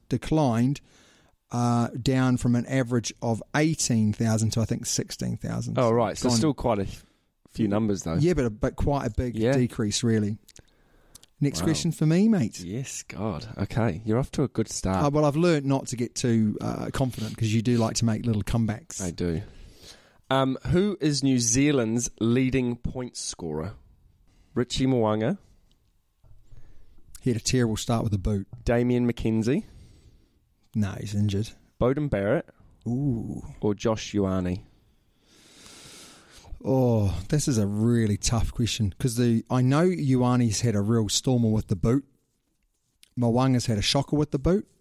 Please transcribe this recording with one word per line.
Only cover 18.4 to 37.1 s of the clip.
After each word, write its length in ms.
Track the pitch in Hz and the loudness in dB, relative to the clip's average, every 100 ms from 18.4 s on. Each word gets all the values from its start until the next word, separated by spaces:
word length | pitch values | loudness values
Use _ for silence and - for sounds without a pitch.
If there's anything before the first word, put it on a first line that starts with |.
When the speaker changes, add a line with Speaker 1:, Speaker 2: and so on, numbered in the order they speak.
Speaker 1:
comebacks. 580 | 101 113 110 107 - - | 0 0 0 -4 -10 -8
Speaker 2:
I 80 | 90 | -6
do. 320 | 80 87 82 107 - - - - - _ _ - | -4 -2 -2 -6 -16 -20 -20 -20 -20 _ _ -2
Um, 300 | 135 131 131 120 | 0 0 -2 0
who 300 | 175 208 190 | 0 2 0
is 220 | 151 139 | 0 2
New 160 | 135 127 | 2 2
Zealand's 720 | 117 135 143 143 110 120 110 - | 2 2 4 2 2 0 -4 -2
leading 560 | 113 123 131 131 123 120 | 2 2 2 0 0 -4
point 420 | - 127 123 - | -6 -8 -10 -10
scorer? 560 | - - 85 78 87 - - _ _ _ _ _ _ - | -12 -8 -6 -6 -8 -12 -20 _ _ _ _ _ _ -4
Richie 320 | 123 - 131 | -4 0 2
Mo'unga. 500 | 127 107 107 113 202 _ - _ _ _ _ _ _ - - - - - - - - - - | 2 2 2 0 -4 _ -20 _ _ _ _ _ _ -20 -20 -20 -18 -16 -18 -20 -20 -20 -6
Speaker 1:
He 80 | 131 | -2
had 80 | 110 | -2
a 60 | |
terrible 340 | - 127 117 107 | 0 0 0 -2
start 240 | - 117 | -2 -2
with 100 | 117 | 0
the 60 | 101 | -2
boot. 300 | 110 101 98 - - | -2 -2 -4 -8 0
Speaker 2:
Damian 420 | 120 123 123 120 | 2 2 2 2
McKenzie. 580 | - 110 110 110 165 - - - - - _ _ _ _ _ _ | 0 0 0 2 0 -2 -18 -20 -20 -20 _ _ _ _ _ _
Speaker 1:
No, 220 | 110 101 107 | -4 -4 -4
he's 140 | 101 | -6
injured. 380 | 101 104 98 113 - _ - | -2 0 0 -4 -10 _ 0
Speaker 2:
Beauden 300 | 120 147 147 | 0 0 -2
Barrett. 400 | 101 101 151 - - - _ 120 | -2 0 0 -2 -20 -20 _ -6
Speaker 1:
Ooh. 560 | 123 143 113 110 - - - | -2 -2 -2 -4 -10 -12 -6
Speaker 2:
Or 140 | 107 101 | -4 -2
Josh 380 | 117 110 - | -2 -2 -4
Ioane. 480 | 104 95 92 90 90 - _ _ _ _ _ _ _ - - - - - - - - - - - - - | -2 0 0 -2 -4 -8 _ _ _ _ _ _ _ -20 -20 -20 -20 -20 -20 -20 -20 -20 -20 -20 -10 0
Speaker 1:
Oh, 500 | 131 123 113 98 | 2 4 4 2